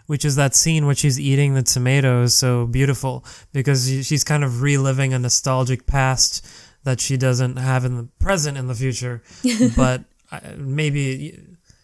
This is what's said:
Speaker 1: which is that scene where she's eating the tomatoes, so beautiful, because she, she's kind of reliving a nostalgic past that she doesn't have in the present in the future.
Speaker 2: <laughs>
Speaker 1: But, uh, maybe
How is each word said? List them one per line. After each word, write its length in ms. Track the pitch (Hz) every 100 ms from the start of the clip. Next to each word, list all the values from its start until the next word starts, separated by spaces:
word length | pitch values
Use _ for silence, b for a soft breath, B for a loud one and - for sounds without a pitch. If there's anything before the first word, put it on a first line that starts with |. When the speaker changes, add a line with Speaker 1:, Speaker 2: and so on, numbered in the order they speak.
| -
Speaker 1:
which 200 | 147 147
is 100 | 139
that 180 | 139
scene 320 | - 165 160 143
where 80 |
she's 260 | 135 147 131
eating 360 | 139 139 143 135
the 80 |
tomatoes, 720 | 117 127 127 139 135 123 120 -
so 320 | 127 120 120
beautiful, 580 | 123 139 131 135 127 B B B
because 360 | 139 131 135 127
she, 160 | 135
she's 200 | 131 147
kind 200 | - 151
of 180 | 139 120
reliving 520 | 143 143 135 131 135
a 60 | 127
nostalgic 680 | 123 - 135 131 127 127 -
past 580 | 139 131 123 - - B B B B
that 160 | 135 127
she 180 | - 135
doesn't 380 | 131 123 127 131
have 300 | 131 127 127
in 100 | 123
the 140 | 120 -
present 380 | 190 190 147 139
in 100 | 127
the 80 | 117
future. 480 | 131 117 123 120 B B
Speaker 2:
<laughs> 320 | 254 226 247 117
Speaker 1:
But, 280 | 127 127 - _ _
uh, 120 | - - -
maybe 840 | 139 143 151 143 135 131 147 - - 180 b b